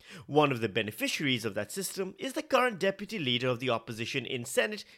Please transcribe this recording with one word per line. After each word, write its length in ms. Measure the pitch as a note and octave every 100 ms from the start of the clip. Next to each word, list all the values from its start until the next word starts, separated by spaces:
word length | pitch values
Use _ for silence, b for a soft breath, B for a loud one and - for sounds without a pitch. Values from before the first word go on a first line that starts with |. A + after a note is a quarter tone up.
| B F3+ B
One 240 | C#3+ D3
of 120 | B2
the 80 | A2
beneficiaries 760 | G2 G#2 - C4+ - D3+ B2
of 100 | A2
that 160 | G2+ G#2
system 440 | F#3+ F#3 - F#3+ -
is 140 | C4+
the 100 | C#4+
current 360 | D4+ C4 B3 F#3+
deputy 400 | G3 F#3+ G#3 G#3+
leader 320 | C3 B2 B2+
of 100 | A#2+
the 100 | B2+
opposition 540 | A2+ - A2 A2+ C#3
in 220 | A#2 B2+ A#2
Senate, 400 | - A3 G#3+ -